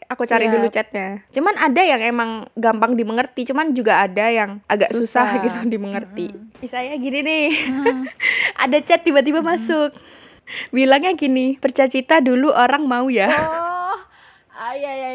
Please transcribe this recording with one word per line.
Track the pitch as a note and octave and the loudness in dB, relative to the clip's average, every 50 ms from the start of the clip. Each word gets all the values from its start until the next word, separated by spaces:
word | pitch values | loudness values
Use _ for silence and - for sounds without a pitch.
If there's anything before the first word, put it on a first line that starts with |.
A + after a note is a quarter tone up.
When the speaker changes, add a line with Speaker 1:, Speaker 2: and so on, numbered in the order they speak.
| - | -12
Speaker 1:
aku | - B3 - A#3+ | -10 -6 -6 -2
cari | A#3 A#3 A3+ A3 | 0 2 2 2
Speaker 2:
Siap. | A3 A3+ | 2 2
Speaker 1:
dulu | A3+ A#3 | 2 2
chatnya. | A3 - A3 A3 - - G3+ F#3 F#3+ G3 G3+ - _ | 0 0 -2 -4 -4 -6 -6 -6 -6 -8 -10 -12 _
Cuman | - C4+ D#4 G4+ G4+ | -4 -2 0 0 0
ada | - D#4 D4+ A#3+ E4+ | 0 0 2 2 4
yang | F#4+ E4+ C4+ A#3 A3 | 4 2 2 2 0
emang | A#3 A#3+ A#3+ A3+ A3+ A3+ A3 - - - | -2 -2 -2 -2 -4 -6 -10 -12 -12 -6
gampang | A3+ A3+ A3+ A3 G#3+ A3 A3+ B3+ A#3 | 0 0 2 2 2 2 2 2 0
dimengerti, | A#3 G#3 A3 A#3+ B3+ - - - A#3+ | 0 0 0 -2 -2 -2 -4 -8 -6
cuman | - C4 D4 D#4+ D#4+ | -4 -2 -2 0 0
juga | B3+ B3+ A3 A3 F#3 E3 G3+ | 0 0 2 2 4 4 2
ada | F#3+ F3+ G3+ G#3+ | 2 0 0 0
yang | A#3 A#3 A3+ G#3 G3 G3+ G#3 - | 0 2 0 -2 -2 -6 -8 -4
agak | - G#3 G#3 G3 - | -2 0 2 0 0
susah | G#3+ A#3 A#3 A3+ - B3+ B3 G#3 | 0 -2 -2 0 2 2 2 2
Speaker 2:
Susah. | G3+ G3 | 0 0
Speaker 1:
gitu | A3+ A#3 A3 A#3+ A3+ A#3+ | -2 -2 -4 -2 -4 -4
dimengerti. | A3 G3+ G3+ G3+ G3+ G3+ - F#3 G3+ F3+ F3 | -4 -4 -6 -6 -8 -8 -10 -10 -10 -10 -10
Speaker 2:
Mm-mm. | F#3 G3+ G3+ G#3+ A3+ - - | -10 -10 -14 -20 -20 -20 -16
Speaker 1:
Misalnya | C4 A#3+ B3 B3 B3 C4+ D4+ C#4 | -14 -10 -8 -8 -6 -6 -6 -6
gini | B3 C#4 B3+ C#4+ | -6 -4 -4 -2
nih, | C#4 D#4 D#4 D#4 D4 D#4 D4+ - - B3+ | -2 -2 0 0 0 0 0 -2 -2 -4
Speaker 2:
Mm. | C4 C4+ C#4+ E4 C4 C4 C4 - - - - - | -2 0 0 0 0 -2 -4 -10 -8 -4 -2 -2
Speaker 1:
<laughs> | - - - - - - C4+ | 0 0 -2 -4 -2 -2 0
ada | C4 C#4 D4+ | 2 2 0
chat | D4 - E4+ E4+ - | 2 2 0 2 2
tiba-tiba | E4+ C#4 C#4+ A#3+ D4 D4 E4 | 2 2 4 4 2 2 0
Speaker 2:
Mm-mm. | D#4+ E4 F4 | 0 0 -2
Speaker 1:
masuk. | E4+ A3+ E4 E4 D4+ D4 D4 D4 - - - - - - - - _ _ - - - - - | -2 0 0 0 0 0 -2 -4 -8 -20 -20 -20 -20 -20 -20 -20 _ _ -16 -14 -14 -10 -4
Bilangnya | - B3+ C4+ C4 C4+ C#4+ D#4+ F#4 F#4 | 0 2 4 6 4 4 4 0 0
gini, | D4+ D4+ C#4 C4 C4 B3+ C4 C4+ | 0 0 0 2 2 0 0 -2
"Bercacita | - - C4 - - C4+ C4 - C4 B3+ - D#4+ E4 | 0 -2 -2 2 2 2 2 2 0 2 4 4 4
dulu | B3+ B3+ B3 B3+ C4+ D4+ | 4 4 2 2 2 2
orang | - - B3 B3 B3+ C#4+ D4+ | 4 4 4 4 2 0 0
mau | C4 B3 A#3+ B3+ | 0 0 0 0
ya." | C4+ B3 G#3 F#3+ A3 | 0 2 2 2 2
Speaker 2:
Oh, | D#4 D4 D#4+ D#4+ D#4+ E4 E4+ F4 F4 F4+ F4+ F#4 G#4+ F#4 - _ _ _ - - _ _ _ _ | 2 2 0 -2 -2 -4 -4 -4 -4 -4 -4 -6 -6 -8 -10 _ _ _ -20 -20 _ _ _ _
ah, | - G#3+ A3 A#3 C4 | -16 -12 -10 -8 -8
iya, | C#4+ C#4+ C#4 | -6 -8 -8
iya. | C4+ C4+ C4 B3+ | -6 -6 -8 -8